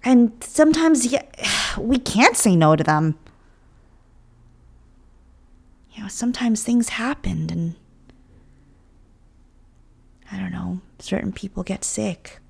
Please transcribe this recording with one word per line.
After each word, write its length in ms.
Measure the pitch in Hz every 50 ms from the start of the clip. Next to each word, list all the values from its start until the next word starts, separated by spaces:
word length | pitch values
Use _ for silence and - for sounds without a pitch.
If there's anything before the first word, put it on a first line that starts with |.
| -
And 300 | 240 262 247 240 226 226 -
sometimes, 720 | - - - - 311 311 320 320 330 320 320 269 233 247 254
yeah, 100 | - - - - - - - -
<sighs> 260 | - - - - -
we 200 | - 226 269 262
can't 380 | - - - 196 254 349 480
say 200 | - - 226 180
no 200 | 170 160 156 156
to 60 | 147 156
them. 340 | - 156 151 156 160 151 - - - _ _ _ _ _ _ _ _ _ _ _ _ _ _ _ _ _ _ _ _ _ _ _ _ _ _ _ _ - _ _ _ _ _ _ _ _ _ _ _ _ _ _ _ - _ _ _ _ _ _ _ _
You 100 | 220 208
know, 60 | 196
sometimes 540 | - - 233 240 247 - 247 240 220 208 -
things 280 | - 233 240 226 -
happened 640 | - - 226 247 294 - - - 180 160 156 160 165
and, 240 | 170 165 170 170 _ _ _ _ _ _ _ - _ _ _ _ - _ _ _ _ _ _ _ _ _ _ _ _ _ _ _ _ _ _ _ _ _ _ _ _ _ _ _ _ _ _ _ _ _ _ _ _ _ - 196
I 60 | 190
don't 140 | 190 180 180
know, 280 | 180 180 180 180 185 - _ _ _
certain 340 | - - 190 - - - 190
people 300 | - - 196 - - 180
get 220 | - 196 - -
sick. 560 | - - - - 208 175 - _ - - - _ _